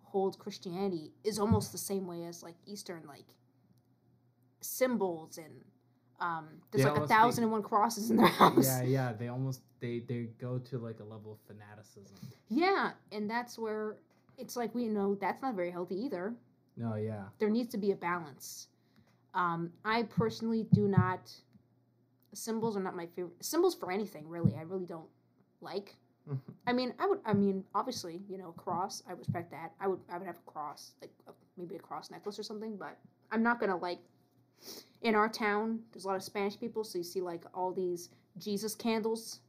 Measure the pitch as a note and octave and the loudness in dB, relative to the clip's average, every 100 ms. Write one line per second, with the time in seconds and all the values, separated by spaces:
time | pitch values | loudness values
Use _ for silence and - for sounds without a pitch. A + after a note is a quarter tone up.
0 | - G3 F#3+ F3+ G#3+ G3+ F#3+ E3+ G3 E3+ | -4 0 0 -2 -10 -10 -8 -4 -2 -2
1 | D3+ - G#3+ G#3+ G#3 F#3+ - F3+ - G3 | -8 -6 -4 0 4 4 2 -6 -4 -4
2 | F#3 E3+ E3+ E3+ E3+ E3+ - G3+ - E3+ | -4 -8 -8 -12 -16 -18 -14 -14 -12 -12
3 | D#3 B2 - _ _ _ _ _ _ _ | -14 -20 -20 _ _ _ _ _ _ _
4 | _ _ _ _ _ _ - - B3+ A#3 | _ _ _ _ _ _ -10 0 2 4
5 | F#3+ E3 D#3+ - - C3 - _ _ _ | 0 -2 -8 -16 -16 -20 -20 _ _ _
6 | _ _ F3 E3 D#3 D#3 - G#3 C3+ D3 | _ _ -4 -4 -8 -16 -2 4 4 4
7 | D3 A3 A#3+ A#3+ A3+ A3 G#3 G#3+ A3+ A3 | 6 8 8 6 2 2 2 4 4 2
8 | A3+ A3+ A3+ - G3 - C3 B2+ B2+ C3+ | 2 8 8 10 8 8 6 4 2 2
9 | B2+ A2 A#2+ B2 C3+ C3 - _ A#2+ A#2+ | 2 -2 -4 -2 -2 -4 -10 _ -6 -6
10 | A#2+ A#2+ A2+ A2 B2 B2+ B2+ B2+ A#2 A2 | -4 -4 -4 -8 -4 -4 -4 -6 -6 -10
11 | G#2+ A2 G#2+ G#2+ - G#2 G#2 G#2 - G#2 | -12 -14 -14 -16 -18 -18 -18 -18 -20 -20
12 | G2 - - - _ A#3 F4+ F#4+ G#3+ - | -20 -18 -18 -18 _ 4 6 6 2 -2
13 | - G#3+ G#3 A#3 A#3+ - A3 G#3+ G#3+ G#3 | -10 -4 0 0 -2 -4 -4 -2 -4 -8
14 | _ _ _ - A#3 B3 A3+ B3 A#3 G#3 | _ _ _ -16 -10 -4 -4 -2 0 2
15 | G3 G3+ F#3+ A3 C4+ G3+ F3 F3 F3+ F#3+ | 2 2 0 -2 -4 -2 -2 -4 -4 -4
16 | C4+ F#3 F#3+ A#3+ - _ _ - A2+ G#2+ | -4 -4 -4 -8 -14 _ _ -8 -4 -2
17 | G#2+ G#2 G2 - G#3+ A3+ A#3 G#3+ G3 F#3+ | -4 -6 -10 -2 2 2 0 0 0 0
18 | F3 F3 D3+ B2+ - - - _ _ _ | 0 -2 -4 -14 -14 -14 -16 _ _ _
19 | _ _ _ F#3 F3 E3+ E3+ - G#3+ A3+ | _ _ _ 0 0 0 -4 -4 0 2
20 | A#3 - A3+ A3+ A3+ A3+ G#3+ G3+ G3+ F#3 | 2 2 0 0 0 0 6 6 8 6
21 | F#3 F#3 - - _ - _ _ _ _ | 4 2 -6 -20 _ -20 _ _ _ _
22 | _ _ _ - - A3+ A3+ G3+ F#3 F3+ | _ _ _ -12 -4 -2 0 0 -2 -6
23 | E3+ - F3 - - D#4 F#4 F4 F3+ F#3+ | -8 -8 -8 -8 -2 4 4 4 -2 -2
24 | G3+ D#3 D3+ E3+ E3 D3+ D#3+ F#3+ F3+ E3 | -2 -8 -10 2 2 2 -4 -8 -6 -10
25 | D#3 _ _ _ _ _ D3 F3 G3 - | -14 _ _ _ _ _ -8 -8 -8 -18
26 | _ _ - C3+ - - - B3 B3+ - | _ _ -8 -8 -8 -8 0 0 0 0
27 | G4 F#4+ A3+ G3+ G3+ F#3+ F#3+ G3+ A#3+ A#3 | 0 0 2 4 4 2 -2 -2 -2 -4
28 | F3 E3 G3+ F#3 F3 E3+ - E3+ G3+ - | -8 -10 -10 -12 -12 -10 -4 -2 -2 -6
29 | - F3+ - F3 E3+ C#3+ E3 - G3 F3+ | -12 -8 -4 -4 -4 -10 -12 -4 -2 -2
30 | - F3 F#3+ E3+ - D#3 D3 C#3+ - - | -4 -8 -8 -10 -12 -10 -8 -10 -18 -20
31 | - _ - - _ - F3 E3+ - D#3 | -20 _ -20 -20 _ -12 -10 -10 -10 -12
32 | - E3 G3+ G3+ G#3 G#3+ A3 G3+ D3+ - | -12 -12 -10 -8 -8 -8 -8 -8 -12 -14
33 | - _ _ A3 A#3 A#3 G#3 F3+ F3 F3+ | -20 _ _ 2 4 4 2 0 -2 -6
34 | - _ _ _ _ _ - - - _ | -10 _ _ _ _ _ -16 -16 -18 _
35 | A#3 G#3+ G#3+ A3 G#3+ G#3 A3+ A3+ - - | 2 4 4 2 0 2 0 -4 -6 -10
36 | F#3+ F#3+ F#3+ G#3+ G3+ G3+ A#3 A3 G#3+ F3+ | -4 -4 -4 -2 -2 -2 -6 -4 -4 -6
37 | E3+ F#3+ F3+ E3+ - F#3+ F#3 F#3+ F#3 F3 | -4 -4 -4 -6 -10 -4 -2 0 -2 -2
38 | - - _ - G#3 G3+ G#3+ - A#3+ A3+ | -8 -20 _ -10 -4 -4 -4 -2 0 0
39 | A3 A3+ - - | 0 -2 -6 -14